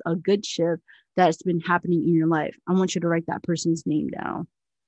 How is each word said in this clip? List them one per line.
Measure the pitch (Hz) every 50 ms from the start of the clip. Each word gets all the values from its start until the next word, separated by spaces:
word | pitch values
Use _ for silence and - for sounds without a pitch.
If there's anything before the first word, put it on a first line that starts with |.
| -
a | 165 165
good | - - 190 202 202 208
shift | - - - 165 170 165 165 _ _ - _ _ _ -
that's | 185 180 160 165 - -
been | 185 175 165
happening | - - 175 175 - 180 175 165 -
in | 170 170
your | 160 160
life. | 165 165 156 151 - - _ -
I | - 180
want | 190 190 185 -
you | 185
to | 170
write | 170 170 170 165
that | - - - -
person's | - 170 165 - 170 165 165 -
name | - 151 151 151
down. | - - - - - - - 175 - _ _ _ _ _ _ _